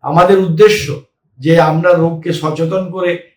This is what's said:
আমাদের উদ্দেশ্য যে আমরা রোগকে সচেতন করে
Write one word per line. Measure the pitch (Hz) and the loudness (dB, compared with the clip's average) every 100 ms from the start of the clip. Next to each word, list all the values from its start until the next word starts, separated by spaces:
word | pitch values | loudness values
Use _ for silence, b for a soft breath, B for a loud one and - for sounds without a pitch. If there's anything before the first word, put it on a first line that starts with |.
আমাদের | 127 165 185 190 | 0 0 4 2
উদ্দেশ্য | 180 160 208 - 139 - _ _ _ _ | 2 4 4 4 -4 -12 _ _ _ _
যে | 139 170 | 0 2
আমরা | 156 160 180 | 2 0 0
রোগকে | 175 165 165 175 | 2 0 -4 -6
সচেতন | 160 156 151 165 190 185 | -6 -6 -4 -4 -4 -6
করে | 185 180 170 - | -6 -6 -6 -12